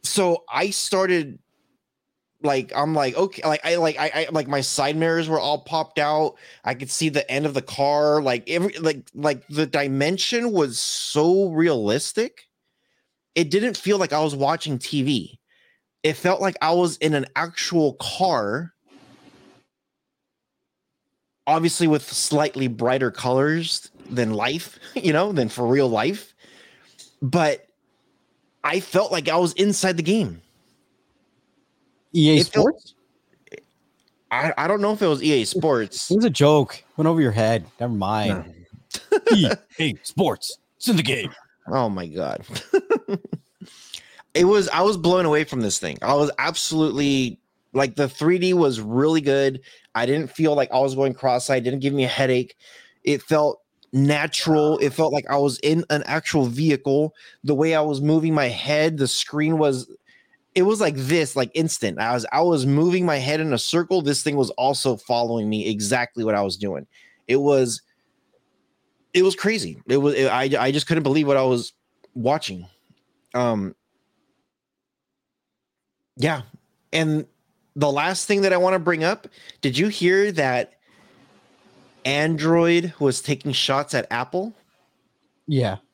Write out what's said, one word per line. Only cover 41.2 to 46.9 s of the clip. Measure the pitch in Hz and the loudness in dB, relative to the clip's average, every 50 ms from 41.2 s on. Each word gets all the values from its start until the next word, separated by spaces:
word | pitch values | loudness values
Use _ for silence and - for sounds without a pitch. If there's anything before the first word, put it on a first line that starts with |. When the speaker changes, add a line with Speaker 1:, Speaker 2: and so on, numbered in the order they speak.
| 98 - - - - _ _ _ _ | -4 -8 -10 -16 -20 _ _ _ _
Speaker 1:
Oh | - - 135 123 110 | -4 -2 0 0 0
my | 98 92 87 | -2 -6 -8
God. | 85 73 90 85 69 50 - - - - - - - - | -8 -6 -6 -6 -6 -6 -8 -12 -12 -12 -12 -8 -2 -2
<laughs> | 392 381 - - 277 - - 196 180 _ - - - _ _ _ _ - - - - - - - - - - - - - _ _ | -2 0 0 -4 -4 -2 -6 -8 -8 _ -10 -12 -12 _ _ _ _ -20 -20 -20 -20 -20 -20 -20 -20 -20 -20 -20 -20 -20 _ _
It | 156 175 | 2 4
was, | 180 208 208 190 170 | 6 6 4 2 0
I | - 156 | 0 2
was | 185 208 214 | 2 2 2
blown | 180 160 170 180 185 180 | 2 2 2 2 4 2
away | 160 151 151 156 | 2 2 2 0
from | - - 127 | -2 -2 -2
this | 113 101 - - | -2 -2 -2 -4
thing. | - 82 71 - - | -6 -6 -8 -4 -2
I | - 139 | 0 2
was | 147 151 147 - - | 2 2 0 0 -4
absolutely, | 131 156 175 - - - 160 160 156 151 | -4 -4 -4 -4 -6 -4 0 0 0 0